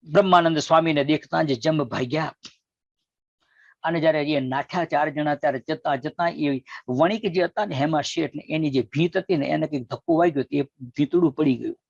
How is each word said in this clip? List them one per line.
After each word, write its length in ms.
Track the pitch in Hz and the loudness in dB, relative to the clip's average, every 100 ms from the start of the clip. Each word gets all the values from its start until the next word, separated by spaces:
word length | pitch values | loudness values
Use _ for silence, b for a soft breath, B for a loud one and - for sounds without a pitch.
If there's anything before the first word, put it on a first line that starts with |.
| - | 2
બ્રહ્માનંદ 460 | 165 196 180 165 156 | 2 6 6 6 0
સ્વામીને 460 | - 165 165 147 | 4 4 4 0
દેખતા 380 | 139 156 - 165 | 2 0 0 -2
જ 180 | 156 123 | 0 0
જમ 240 | 160 156 | 0 0
ભાગ્યા 500 | 139 - 123 151 160 - - _ _ _ _ _ _ _ _ _ b b b b | -2 -4 -4 -4 -6 -10 -20 _ _ _ _ _ _ _ _ _ b b b b
અને 180 | 160 165 | -4 2
જ્યારે 220 | 160 151 | 2 2
એ 180 | 147 147 | 0 0
નાઠ્યા 440 | 131 131 - 180 | 0 -4 -4 -4
ચાર 260 | 160 147 151 | -2 0 0
જણા, 240 | 147 151 | 0 -2
ત્યારે 240 | 147 151 135 - | 0 0 -2 -6
જતા 280 | 160 156 135 | -4 -2 -2
જતા 320 | 143 - 170 | -4 -4 -4
એ 340 | 151 147 135 B B - | 0 -2 -2 B B -4
વણિક 440 | 127 165 220 214 | 2 2 2 -2
જે 120 | 170 | 0
હતા 200 | 175 - | -2 -2
ને, 100 | 202 | -4
હેમા 260 | 135 147 156 | -2 0 0
શેઠ 340 | 143 - 147 | -2 -4 -4
ને, 200 | 151 - | -8 -6
એની 160 | 156 151 | -4 0
જે 120 | 131 | 0
ભીત 340 | 120 147 170 185 | -2 0 0 0
હતી 200 | 185 165 | -2 -2
ને, 100 | 135 | 0
એને 200 | 156 156 | -2 -2
કંઈક 220 | 147 120 | -6 -8
ધક્કો 280 | 127 - 165 | -12 0 2
વાગ્યો, 260 | 175 139 | 2 0
તે 200 | 123 143 135 _ | -2 -4 -4 _
ભીતડું 500 | 123 - 143 175 165 | -14 -4 0 2 2
પડી 240 | 135 151 120 | 2 0 0
ગયું 200 | - - | -4 -10